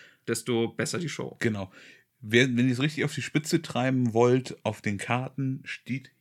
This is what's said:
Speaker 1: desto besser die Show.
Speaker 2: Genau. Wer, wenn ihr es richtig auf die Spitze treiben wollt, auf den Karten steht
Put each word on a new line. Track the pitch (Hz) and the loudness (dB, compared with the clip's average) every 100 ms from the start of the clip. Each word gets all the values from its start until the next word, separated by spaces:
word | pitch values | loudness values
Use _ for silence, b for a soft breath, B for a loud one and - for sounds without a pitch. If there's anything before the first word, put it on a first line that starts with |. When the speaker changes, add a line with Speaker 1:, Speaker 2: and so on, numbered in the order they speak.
| B B - | B B -4
Speaker 1:
desto | 117 - 113 113 | -4 0 0 0
besser | - - - | -2 -4 -4
die | 147 | -6
Show. | - - - | -6 -10 -2
Speaker 2:
Genau. | 117 104 92 B B B B _ | -2 -2 -8 B B B B _
Wer, | 110 117 135 | 2 4 4
wenn | 120 127 | 4 2
ihr | |
es | 123 | 2
richtig | 147 151 147 | -2 -2 -4
auf | |
die | - | -4
Spitze | - 151 151 165 | -2 -2 0 -2
treiben | - 120 131 131 120 | -2 -2 0 2 2
wollt, | 110 120 127 127 - | 4 4 4 0 -6
auf | 107 107 | -6 -4
den | 110 98 | -4 -4
Karten | - 123 131 - 131 131 - | -2 -2 -4 -4 -4 -4 -10
steht | - - 131 - _ | -14 -8 -10 -10 _